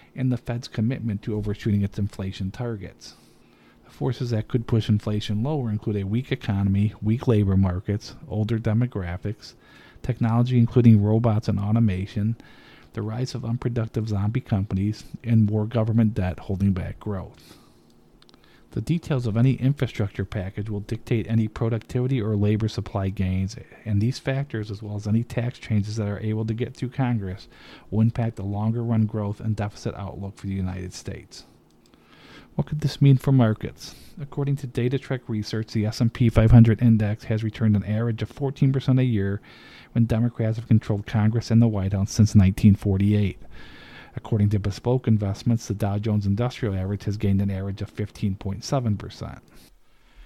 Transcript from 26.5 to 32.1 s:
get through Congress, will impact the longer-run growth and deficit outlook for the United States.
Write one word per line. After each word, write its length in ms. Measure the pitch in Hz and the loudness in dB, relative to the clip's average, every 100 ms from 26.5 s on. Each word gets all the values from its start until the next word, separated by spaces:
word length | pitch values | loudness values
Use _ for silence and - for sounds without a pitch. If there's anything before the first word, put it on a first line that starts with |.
get 220 | 113 120 - | -4 -6 -6
through 140 | 123 | -8
Congress, 600 | - 127 117 95 95 - - - - - | -2 0 0 -4 -10 -14 -20 -20 -20 -6
will 100 | 104 | 2
impact 380 | 117 - 113 - | 2 2 -4 -4
the 60 | |
longer-run 640 | 98 101 110 117 117 110 107 | -6 -2 -2 -2 0 0 0
growth 340 | 107 101 101 | 0 -6 -6
and 140 | 110 104 | -4 -4
deficit 400 | 104 - 113 - | -4 -6 -8 -8
outlook 420 | 98 - 98 - | -10 -10 -12 -10
for 100 | 101 | -6
the 60 | |
United 400 | 98 92 90 92 | -4 -4 -6 -10
States. 520 | - - - - - - _ _ _ _ _ _ | -12 -12 -14 -16 -20 -20 _ _ _ _ _ _